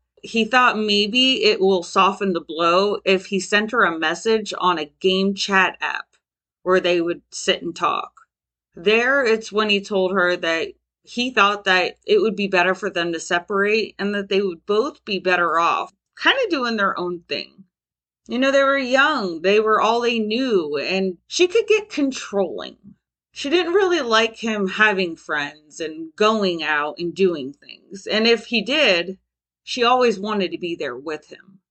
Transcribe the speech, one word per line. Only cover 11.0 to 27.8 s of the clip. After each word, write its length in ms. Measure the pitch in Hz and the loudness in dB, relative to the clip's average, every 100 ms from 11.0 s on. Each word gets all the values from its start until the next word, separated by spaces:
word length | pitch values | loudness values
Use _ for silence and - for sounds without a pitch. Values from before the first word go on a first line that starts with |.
he 280 | - 233 247 | -10 -6 -2
thought 320 | 240 202 208 | 2 2 2
that 340 | 196 185 165 - - | 0 2 0 -4 0
it 140 | 208 | 2
would 160 | 226 - | 2 -2
be 100 | 101 | -2
better 300 | 185 180 190 | 2 2 0
for 120 | 202 | -4
them 240 | 175 170 | -4 -4
to 60 | 165 | -4
separate 800 | - 175 175 196 202 220 - - | -2 -4 -2 -2 0 0 -2 -4
and 160 | 202 | -4
that 140 | 202 196 | -4 -2
they 120 | 190 | -2
would 240 | 196 165 - | -2 -4 -2
both 380 | 208 277 - | 0 0 -4
be 140 | - 185 | -8 -4
better 400 | 185 180 170 165 | 0 2 2 2
off, 340 | 165 90 - _ _ - | 2 0 -4 _ _ -2
kinda 220 | 330 523 453 | 0 2 0
doing 280 | 302 240 226 | -2 -2 0
their 200 | 196 - | -2 -2
own 280 | 180 175 - | -6 -8 -8
thing. 360 | 127 65 69 - _ _ _ _ _ - | -10 -10 -18 -20 _ _ _ _ _ -8
You 100 | 233 | -2
know, 140 | 269 | 2
they 100 | 277 | 4
were 160 | 269 277 | 4 2
young, 640 | 247 262 294 285 190 160 | 0 2 2 0 -4 -2
they 160 | 180 208 | 2 2
were 220 | 214 214 | 4 2
all 200 | 214 233 | 2 2
they 200 | 240 233 | 0 0
knew, 560 | 214 226 262 196 151 147 | -2 -2 0 0 0 -4
and 420 | 123 190 190 175 - | -2 -2 -2 -4 -4
she 220 | - 359 | 0 2
could 180 | 453 453 | 2 2
get 240 | 427 427 | 0 0
controlling. 840 | - 269 - - 202 175 98 65 - - - _ _ _ | -2 -2 -4 -4 -2 -2 -4 -12 -16 -20 -20 _ _ _
She 180 | - 285 | -10 0
didn't 220 | 339 339 | 0 2
really 280 | 370 381 349 | 2 2 0
like 360 | 240 220 226 - | 2 2 2 -2
him 320 | 226 214 190 | -4 -2 0
having 480 | 185 214 190 185 160 | 4 4 4 -2 -6
friends 640 | - 151 143 151 151 - | -6 -4 -6 -10 _ -10
and 340 | 160 160 160 | -10 -10 -8
going 480 | - 214 220 190 170 | 0 2 2 0 -2
out 380 | 156 151 151 - | -2 -2 -2 -4
and 120 | 170 | -6
doing 400 | 170 190 160 139 | 0 0 0 -8
things. 540 | - - - | -14 -20 -20